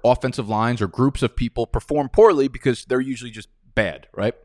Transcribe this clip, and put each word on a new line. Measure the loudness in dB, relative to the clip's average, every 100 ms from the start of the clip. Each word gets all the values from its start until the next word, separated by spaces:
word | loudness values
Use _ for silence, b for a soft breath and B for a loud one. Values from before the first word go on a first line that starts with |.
offensive | 0 2 -2 -6 -4
lines | -2 -2 -2
or | -4
groups | 0 0 0
of | -4 -2
people | -4 -4 -4
perform | -4 -4 -4 -2
poorly | 6 6 6 0
because | 0 -2 -2 -2
they're | -4
usually | -2 -8 -12
just | -16 -20 _ _ -4
bad, | -4 -4 -14 -4
right? | -4 -4